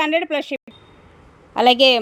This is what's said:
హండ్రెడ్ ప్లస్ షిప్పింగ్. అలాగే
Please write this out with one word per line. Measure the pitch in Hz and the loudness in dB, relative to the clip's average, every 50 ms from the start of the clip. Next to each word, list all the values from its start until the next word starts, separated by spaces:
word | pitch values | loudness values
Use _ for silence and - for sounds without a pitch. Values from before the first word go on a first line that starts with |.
| 311 | -4
హండ్రెడ్ | 302 311 339 359 311 302 | -2 -2 -4 -4 -4 -6
ప్లస్ | 277 - - | -8 -8 -8
షిప్పింగ్. | 285 - _ - - - _ _ _ _ - - _ _ _ _ _ _ _ _ - - 233 | -10 -12 _ -16 -20 -20 _ _ _ _ -20 -20 _ _ _ _ _ _ _ _ -4 0 2
అలాగే | 247 247 240 269 262 247 226 | 2 4 4 4 2 2 2